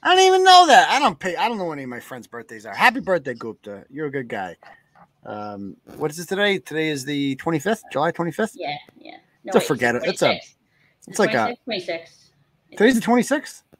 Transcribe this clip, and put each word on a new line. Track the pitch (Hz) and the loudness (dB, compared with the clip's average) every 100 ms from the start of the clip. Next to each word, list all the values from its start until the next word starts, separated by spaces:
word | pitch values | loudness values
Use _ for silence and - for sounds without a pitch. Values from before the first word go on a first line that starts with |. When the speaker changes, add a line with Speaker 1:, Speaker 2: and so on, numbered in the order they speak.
Speaker 1:
I | - 370 | 2 4
didn't | 381 | 6
even | 381 | 6
know | 381 359 339 | 8 8 10
that. | 214 156 | 8 6
I | 247 | 2
don't | 269 160 | 0 0
pay, | 185 165 | -6 -4
I | 214 | -4
don't | 226 | -4
know | 175 | -6
what | |
any | 147 | -8
of | 131 | -10
my | 120 | -12
friends' | - 127 104 | -14 -16 -14
birthdays | 117 113 113 104 | -16 -16 -16 -14
are. | 101 | 2
Happy | 226 247 | 2 2
birthday, | 190 180 135 | -2 -2 -2
Gupta. | 117 113 104 104 101 - | -8 -10 -12 -14 -16 -16
You're | 139 151 | -10 -8
a | |
good | 139 120 | -8 -8
guy. | 110 92 82 - - _ _ _ _ - | -8 -8 -12 -20 -20 _ _ _ _ -14
Um, | 104 104 101 98 - - 110 | -12 -12 -12 -14 -16 -20 -8
what | 151 | -8
is | 156 | -6
it | 170 | -8
today? | 190 208 196 | -2 0 0
Today | - 151 156 | -4 -4 -4
is | 143 131 | -4 -4
the | 143 139 131 | -4 -4 -4
twenty-fifth, | 165 160 196 220 - | -4 -2 -2 -4 -6
July | 135 156 | -2 -2
twenty-fifth? | 170 170 - 220 - | -2 -6 -4 -6 -6
Speaker 2:
Yeah, | 147 143 - _ | -12 -12 -16 _
yeah. | - - _ _ - | -20 -20 _ _ -2
No, | |
Speaker 1:
So | 220 | 0
Speaker 2:
wait, | - | 0
Speaker 1:
forget | 127 120 120 | 0 0 0
it. | 165 | -2
It's | 185 | 0
a, | 143 | 0
Speaker 2:
twenty-sixth. | 90 - _ _ _ _ _ - | -2 -8 _ _ _ _ _ -10
Speaker 1:
it's | - | 0
like | 214 | 0
a | 202 190 247 | 2 -2 -4
Speaker 2:
Twenty-sixth? | - | -10
Twenty-sixth. | 208 180 165 - _ _ _ _ _ _ | -10 -8 -10 -12 _ _ _ _ _ _
I | - | 2
Speaker 1:
Today's | 220 | 2
the | 233 | 4
Speaker 2:
think. | 208 | 2
Speaker 1:
twenty-sixth? | 240 - 285 - - _ _ | 0 2 -4 -6 -18 _ _